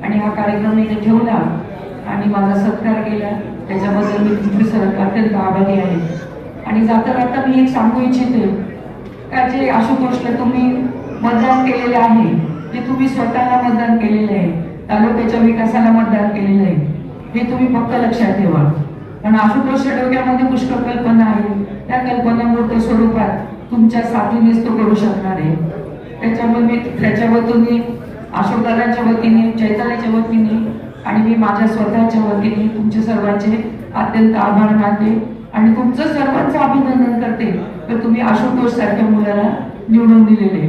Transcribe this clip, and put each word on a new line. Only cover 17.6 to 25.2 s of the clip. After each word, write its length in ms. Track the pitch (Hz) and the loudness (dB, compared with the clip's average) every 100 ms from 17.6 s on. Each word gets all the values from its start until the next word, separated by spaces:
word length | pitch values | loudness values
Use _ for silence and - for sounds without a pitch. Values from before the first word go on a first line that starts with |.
| 254 | 2
फक्त 260 | 226 - | 2 0
लक्षात 400 | 240 233 226 202 | 0 0 2 0
ठेवा. 300 | 196 175 147 143 - - - - - | 2 2 2 2 0 -6 -8 -14 -8
कारण 120 | 208 220 | 2 2
आशुतोषच्या 680 | 214 269 262 - 269 247 | 4 2 0 -2 -2 -2
डोक्यामध्ये 460 | 254 254 254 247 262 | 0 0 0 0 0
पुष्कळ 340 | - - 240 | 0 -2 -2
कल्पना 440 | 233 240 240 226 220 | -2 -2 2 4 4
आहे, 380 | 208 208 202 202 - - | 2 -2 -4 -6 -10 -6
त्या 120 | 254 | -4
कल्पना 440 | 254 233 226 226 | -2 -2 0 0
मूर्त 380 | 233 233 220 226 | 0 0 0 0
स्वरूपात 640 | 220 220 220 226 196 - - - - | 2 2 2 2 -2 -4 -8 -14 -6
तुमच्या 300 | 233 220 233 | 2 4 2
साथीनेच 680 | - 233 208 226 226 226 233 | -2 -2 -2 2 4 2 0
तो 100 | 214 | 0
करू 180 | 214 208 | 2 2
शकणार 440 | 208 196 | 2 -2